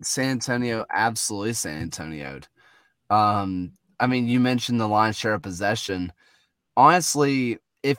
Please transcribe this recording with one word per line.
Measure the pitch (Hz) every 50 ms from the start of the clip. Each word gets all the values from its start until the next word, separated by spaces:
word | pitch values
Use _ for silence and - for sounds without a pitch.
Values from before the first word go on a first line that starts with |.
San | - - - - 131 131
Antonio, | 131 117 - - 123 120 123 120 113 110 - -
absolutely | - 101 107 117 113 113 - - 107 98 101 113
San | 120 - - 87 76 78
Antonio'd. | 82 82 - - 80 78 78 76 71 67 69 67 69 - _ _ _ _ _ _ _ _ _ _ _ -
Um, | 104 107 107 104 104 101 101 95 92 90 90 90 - _ _ _ _ -
I | 123 127
mean, | 127 127 120 117
you | 123 127
mentioned | 123 127 127 120 - - 117 117
the | 110 107
lion's | 107 104 110 110 101 -
share | - 110 107
of | 104
possession. | - 98 90 85 101 101 90 - - - 95 90 90 87 - _ _ _ _ _ _ _ _ _ _ _ - 117
Honestly, | 131 151 170 180 160 - - 147 147 139 139 135 127 120 113 - _ _ _ _ -
if | 139 139